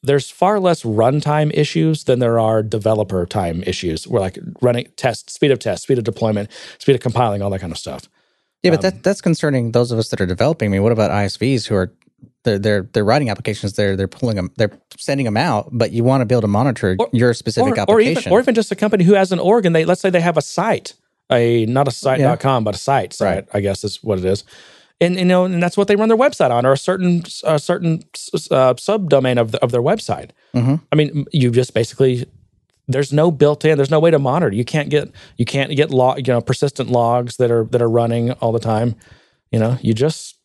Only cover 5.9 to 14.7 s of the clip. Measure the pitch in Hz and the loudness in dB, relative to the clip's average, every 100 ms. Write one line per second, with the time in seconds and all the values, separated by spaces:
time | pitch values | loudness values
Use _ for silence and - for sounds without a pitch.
5.9 | 131 110 107 113 104 104 - - - - | 0 0 -2 -2 0 -4 -12 -20 -6 0
6.9 | 131 113 107 120 101 101 95 92 82 - | 2 0 0 0 0 -4 -4 -6 -10 -12
7.9 | 90 - _ _ _ _ _ 185 160 185 | -14 -16 _ _ _ _ _ 0 2 0
8.9 | 190 - 202 - 160 156 135 117 117 120 | -2 -4 -2 -2 0 0 -2 0 0 0
9.9 | 117 110 - 92 90 123 165 107 98 104 | -2 -2 -2 -4 0 0 0 -2 2 2
10.9 | 113 104 95 101 - 117 131 - 104 92 | 2 0 0 -2 -2 -2 -2 0 -2 -2
11.9 | _ _ _ - _ - 101 104 104 90 | _ _ _ -20 _ -2 0 0 0 -2
12.9 | - 104 131 135 101 - 104 101 98 104 | -2 2 2 0 -4 -6 -6 -6 -2 -2
13.9 | 95 95 - 123 104 90 - 107 | 0 -4 -4 -4 -4 -6 -2 -2